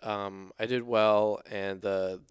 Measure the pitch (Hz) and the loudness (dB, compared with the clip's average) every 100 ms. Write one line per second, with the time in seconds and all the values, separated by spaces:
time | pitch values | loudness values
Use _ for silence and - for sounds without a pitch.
0 | 110 101 101 98 95 - 113 123 120 113 | -6 -4 -6 -10 -16 -8 -4 -2 0 4
1 | 107 107 107 101 - 101 98 95 98 95 | 6 6 4 0 -6 -6 -6 -4 -2 -2
2 | 95 92 - | -2 -6 -8